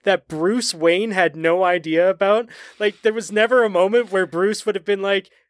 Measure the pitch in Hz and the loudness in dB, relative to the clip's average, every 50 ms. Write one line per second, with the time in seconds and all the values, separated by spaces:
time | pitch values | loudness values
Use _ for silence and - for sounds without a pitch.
0 | _ 202 185 151 - - 160 156 165 190 233 247 - - 180 160 160 170 175 185 | _ 0 0 0 -4 -8 -6 -2 -2 0 0 -2 -4 -4 -4 0 2 2 2 2
1 | 220 226 196 190 175 160 147 160 160 165 170 185 185 180 180 175 156 160 160 165 | -2 -2 -2 0 0 -2 -2 -2 -2 0 0 2 2 2 0 0 -2 -2 0 2
2 | 180 190 185 170 202 196 214 233 233 - - - - - - - 208 208 - _ | 2 2 0 0 0 0 0 0 -2 -6 -14 -20 -20 -20 -8 -4 -2 -2 -2 _
3 | - 214 214 226 180 - 208 208 226 220 254 247 226 208 185 175 185 202 226 247 | -2 -2 -2 -2 -6 -4 0 0 2 4 4 2 2 2 2 2 2 2 2 0
4 | 233 190 196 190 185 143 160 170 190 214 208 - - 220 196 190 165 208 202 190 | 0 0 -2 -2 -2 -2 -2 -2 -2 -2 -2 -4 -4 -6 -6 -4 -4 -4 -4 -4
5 | 196 196 196 190 190 _ _ _ _ | -2 -2 -2 -2 -4 _ _ _ _